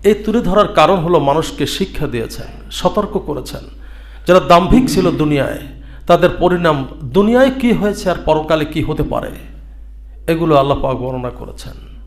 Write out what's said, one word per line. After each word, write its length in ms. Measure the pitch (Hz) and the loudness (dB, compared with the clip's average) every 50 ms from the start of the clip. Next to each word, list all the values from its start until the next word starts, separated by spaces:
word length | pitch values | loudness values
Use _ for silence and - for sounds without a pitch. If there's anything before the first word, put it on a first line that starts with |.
| - | 4
এই 100 | 202 214 | 2 2
তুলে 280 | 208 - 220 214 240 | 2 0 -2 -2 0
ধরার 260 | 180 175 190 208 202 | 0 2 2 2 2
কারণ 280 | - - 165 156 160 196 | 4 4 4 4 4 4
হলো 240 | 180 156 170 175 156 | 2 2 2 2 2
মানুষকে 480 | 143 139 143 160 156 - - - 151 | 2 2 2 0 0 -4 -4 -4 -4
শিক্ষা 400 | 127 - - 190 - - - 151 | -4 -2 -4 -4 -4 -4 -6 -6
দিয়েছেন, 400 | 135 120 117 110 - - - 117 - - - - - | -4 -4 -6 -6 -6 -10 -12 -14 -14 -16 -18 -16 -12
সতর্ক 480 | - - - 180 - 214 196 - - 175 | -10 -2 -2 0 0 0 -4 -2 -4 -6
করেছেন। 420 | - - 139 131 113 - - - - - - - - - - - - - - - - | -6 -4 -8 -8 -8 -10 -12 -14 -14 -16 -18 -18 -18 -18 -18 -18 -18 -18 -20 -8 2
যারা 120 | - 180 185 | 4 4 4
দাম্ভিক 500 | 175 - 175 170 190 156 196 254 - - | 6 6 6 6 6 6 4 4 4 2
ছিল 220 | - 185 180 175 | 0 2 0 0
দুনিয়ায়, 480 | 139 131 156 151 147 139 135 113 - - - - - - - - - - - | 0 0 0 0 2 0 0 -2 -4 -8 -12 -14 -16 -18 -18 -18 -18 -12 2
তাদের 220 | - 175 160 170 170 - - | 2 4 4 4 2 2 2
পরিণাম 480 | 160 180 180 175 175 165 151 139 131 127 - - 151 | 0 2 2 2 2 2 2 0 -2 -8 -10 -12 -12
দুনিয়ায় 480 | 120 123 185 202 214 240 247 269 262 262 262 | 0 2 2 4 4 6 6 4 4 2 0
কি 140 | - 240 208 | 0 2 2
হয়েছে 360 | 156 190 208 196 - - 180 | 2 0 -2 -2 -2 -2 -2
আর 60 | 170 - - | -2 -2 0
পরকালে 400 | - 156 156 151 - 165 156 147 | 0 0 0 2 0 0 0 0
কি 180 | 147 - 151 147 | -2 -2 -4 -2
হতে 200 | - 151 - - | -2 -2 -4 -4
পারে, 260 | - - 60 - - - - - - - - - - - - - - - - - - - - - | -2 -2 -4 -6 -6 -12 -14 -16 -18 -18 -18 -18 -18 -18 -18 -18 -18 -18 -20 -20 -20 -20 -10 -4
এগুলো 280 | - 165 160 170 160 156 | -2 -2 0 2 4 4
আল্লাহ 240 | 139 135 143 139 135 | 4 4 2 0 -2
পাক 160 | 139 135 127 | 0 -4 -4
বর্ণনা 340 | - 123 131 131 127 123 123 | -4 -6 -6 -6 -6 -8 -8
করেছেন। 680 | - - - - - - - - - - - - - - - | -10 -10 -14 -16 -16 -16 -16 -16 -16 -16 -18 -18 -20 -20 -20